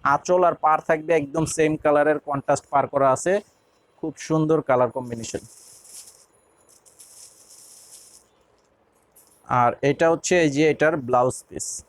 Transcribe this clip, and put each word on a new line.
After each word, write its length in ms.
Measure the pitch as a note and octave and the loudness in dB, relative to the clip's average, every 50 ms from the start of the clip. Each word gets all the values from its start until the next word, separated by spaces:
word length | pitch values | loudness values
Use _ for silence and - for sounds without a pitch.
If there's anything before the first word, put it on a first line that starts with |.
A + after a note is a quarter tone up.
| - | 0
আঁচল 400 | C#3 C#3+ D3 - - F3+ F3+ F3+ | 0 -2 -2 0 0 0 2 2
আর 100 | E3+ D#3 | 2 0
পাড় 280 | - - D#3 D#3 D#3 - | 0 0 2 2 2 0
থাকবে 260 | - E3 D#3 D#3 D#3+ E3+ | -2 -2 -2 0 0 0
একদম 320 | D#3+ C#3+ C#3 C#3+ E3 D#3+ | 0 0 -2 -4 -4 -4
সেম 320 | - - - D#3 D#3 D#3 | -4 0 0 0 0 0
কালারের 420 | D#3 - D3+ D3 D3 D3 D3+ D3+ D3+ | 0 0 2 2 4 2 2 0 0
কন্ট্রাস্ট 460 | _ - C#3+ C#3 - - C#3+ C3 _ _ | _ -6 -6 -6 -2 -2 -2 -2 _ _
পার 180 | D3 C#3 C3 | 0 0 0
করা 240 | B2 - C#3 C3+ C3+ | 0 0 2 2 2
আছে, 300 | C3 - - F3+ F#3+ G#3 - _ _ _ _ _ _ _ _ _ _ | 2 2 0 -2 -2 -2 -4 _ _ _ _ _ _ _ _ _ _
খুব 160 | _ - D#3+ C#3+ | _ -10 -10 -10
সুন্দর 440 | - - - D#3+ D#3 D#3 D#3 D#3+ D#3 | -12 -6 -2 0 0 2 2 0 0
কালার 300 | C#3+ - B2+ B2 B2 A#2 | 2 0 2 2 2 0
কম্বিনেশন। 480 | - C3+ B2+ A#2+ A#2+ A#2 A2+ - - - - - - - - - - - _ - - - - - _ _ _ _ _ _ _ _ _ _ _ _ _ _ _ - _ _ - _ - - - - _ _ _ _ - - - - - - - - - - - - - - _ _ _ _ _ _ _ _ _ _ _ _ _ _ _ _ _ _ _ - _ _ _ _ _ | -2 -8 -8 -8 -10 -10 -10 -10 -10 -12 -12 -14 -20 -20 -20 -20 -20 -20 _ -20 -20 -20 -20 -20 _ _ _ _ _ _ _ _ _ _ _ _ _ _ _ -20 _ _ -20 _ -20 -20 -20 -20 _ _ _ _ -20 -20 -20 -20 -20 -20 -20 -20 -20 -20 -20 -20 -20 -20 _ _ _ _ _ _ _ _ _ _ _ _ _ _ _ _ _ _ _ -20 _ _ _ _ _
আর 260 | - B2 B2 B2 A#2+ A2+ - | -2 0 2 2 0 0 0
এটা 280 | - C#3 C#3+ - E3 E3 | -2 -2 0 2 2 0
হচ্ছে 320 | E3 - - - F#3 F3+ | 0 0 0 0 2 2
এই 80 | E3 D3+ | 2 2
যে 200 | C3+ C#3+ D#3 D#3 | 2 2 2 2
এটার 280 | C#3+ - D3 D#3 E3 | 2 2 0 0 0
ব্লাউজ 460 | D#3 B2+ A#2 B2+ B2 B2 B2+ A#2+ - - _ | -2 -4 -2 0 2 2 0 -2 -6 -16 _
পিস 340 | - D#2 - - - - - | -14 -12 -12 -12 -12 -14 -16